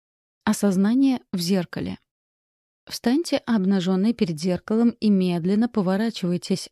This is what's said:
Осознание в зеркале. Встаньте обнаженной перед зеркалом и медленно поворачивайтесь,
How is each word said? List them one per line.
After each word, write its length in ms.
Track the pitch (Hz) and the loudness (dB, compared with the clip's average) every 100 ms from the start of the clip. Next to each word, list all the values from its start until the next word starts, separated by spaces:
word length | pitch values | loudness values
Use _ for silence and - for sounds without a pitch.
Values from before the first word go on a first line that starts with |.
| _ _ _ _ | _ _ _ _
Осознание 760 | - 214 202 185 202 247 269 254 - | -4 0 0 2 2 2 2 0 -4
в 60 | 185 | -6
зеркале. 580 | 170 196 165 - 175 185 _ _ _ _ _ _ _ _ - | -2 -2 -2 -8 -8 -10 _ _ _ _ _ _ _ _ -16
Встаньте 520 | - 233 277 339 277 | -4 0 0 0 -2
обнаженной 760 | - 226 185 196 175 190 208 | 0 0 2 2 2 0 0
перед 260 | 233 185 156 | 0 -2 -2
зеркалом 520 | 185 180 - 220 233 - | -2 -4 -2 0 2 2
и 100 | 214 | 2
медленно 580 | 196 180 175 170 208 233 | 2 2 0 0 0 0
поворачивайтесь, 1000 | - 185 190 226 - 175 175 - 185 - | 0 0 0 -2 -4 -4 -4 -2 -6 -4